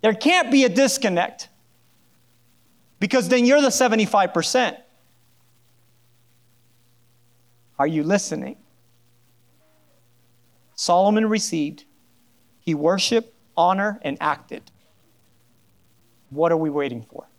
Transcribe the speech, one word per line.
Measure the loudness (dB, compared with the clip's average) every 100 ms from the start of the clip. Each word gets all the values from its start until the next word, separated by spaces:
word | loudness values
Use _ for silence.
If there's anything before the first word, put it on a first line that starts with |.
There | 0
can't | 0 2 2 2
be | 4
a | 4
disconnect, | 4 0 2 -2 -2 -4 -6 -20 _ _ _ _ _ _ _ _ _ _ _ _ _ _ _
because | 0 0 2
then | 2
you're | 4 4
the | 4
seventy-five | 2 2 2 2 2 2
percent. | 0 0 0 0 -4 _ _ _ _ _ _ _ _ _ _ _ _ _ _ _ _ _ _ _ _ _ _ _ _ _ _ _ _ _ _
Are | -2
you | -2
listening? | -2 -2 -2 -10 -10 -14 _ _ _ _ _ _ _ _ _ _ _ _ _ _ _ _ _ _ _ _ _ -12
Solomon | 0 2 4 2 0
received, | -2 -2 -4 -6 -8 _ _ _ _ _ _ _ _
he | -6
worshiped, | -2 0 0 0 -2 -4 _ _ 0
honored, | 0 2 -2 -4
and | -8 -6
acted. | -4 -6 -10 -20 _ _ _ _ _ _ _ _ _ _ _ _ _ _ _ _ _
What | -2 0
are | 0
we | -2
waiting | -4 -6 -8
for? | -14 -20 -20